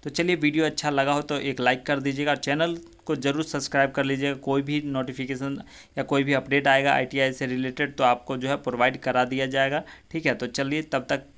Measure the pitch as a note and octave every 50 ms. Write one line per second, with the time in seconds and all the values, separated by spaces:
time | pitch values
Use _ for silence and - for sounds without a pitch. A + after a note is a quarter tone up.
0 | - D3 C#3+ - E3+ F3 F3+ D#3+ D3 D3+ D3 D#3 D#3+ D3+ D3+ - - D3 C#3+ C#3
1 | C3+ C#3 C#3+ D3 D3+ - D#3 C#3 - C#3 C3 C3 B2 B2 B2+ B2+ - - D3 C#3
2 | C3+ C#3+ C3 C3+ D3 D3 C#3+ C#3+ - C#3 C#3+ D3+ E3 E3+ E3+ E3 - - - -
3 | _ - D#3 C#3 B2+ C#3 C#3 D3+ D#3+ D#3 - C#3+ C3 - - C#3 C#3 C#3 C#3 C#3+
4 | C#3 C3+ C#3 C3+ C#3 C#3+ C#3 C#3 - C3+ C3+ C#3 C#3 C#3+ D3 D3+ D3 C#3+ C#3 C3
5 | C3 B2+ B2+ C3 C3 B2+ C#3 B2+ C#3 C#3 C#3 - - - - - - _ _ -
6 | C3+ - C#3+ C#3 C#3 C#3 C#3+ C3 - - C3+ C#3+ C#3+ C#3+ C3+ C3+ C3+ C#3 C#3 C3+
7 | C3 B2+ - C#3 C3+ C3+ C3 C3+ C#3+ B2+ B2+ B2+ C3 C3 B2+ - D3 C3 - -
8 | C3+ B2 B2 A#2+ - - C3+ C3 B2+ C3 C#3 C#3+ - C3 B2 A#2 A#2+ C3 C3 C3+
9 | - C3+ B2 B2+ B2 B2 C3 C3 C3+ C3 C3 C3+ C3+ C3+ C#3 D#3 E3 - - -
10 | _ _ - E3 D#3 D3+ A#2+ G#2 B2+ A#2 - - C#3 C3+ D3 D3+ D#3 - - C3+
11 | B2+ - C#3+ C#3 C#3 - -